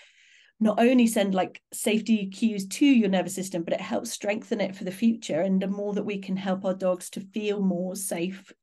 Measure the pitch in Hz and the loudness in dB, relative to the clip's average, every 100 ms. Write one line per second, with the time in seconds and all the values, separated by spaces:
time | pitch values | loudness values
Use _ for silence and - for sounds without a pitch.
0 | - _ _ _ _ - 214 202 233 254 | -20 _ _ _ _ -2 0 4 4 6
1 | 226 220 196 185 175 - _ - 233 220 | 4 4 2 0 -2 -6 _ -4 0 0
2 | - 220 196 - 226 202 196 - 285 247 | 2 0 0 -2 -2 -2 -6 2 6 6
3 | 196 185 175 190 190 175 170 - 185 226 | 6 2 0 -4 -4 -4 -2 -4 -2 -4
4 | - - 202 220 - 214 190 - 185 185 | -4 -6 -4 -4 -4 -4 -4 -6 -8 0
5 | 226 226 - 151 190 190 190 196 202 202 | 2 2 0 0 2 2 0 -2 -4 -4
6 | - 196 - 190 190 185 196 185 185 180 | -4 -6 -4 -4 -2 -2 -2 0 0 -2
7 | - 220 196 226 208 202 190 175 185 196 | -4 -12 -8 -4 -2 0 0 0 -4 -6
8 | - 175 180 190 - - | -6 -4 -4 -6 -16 -14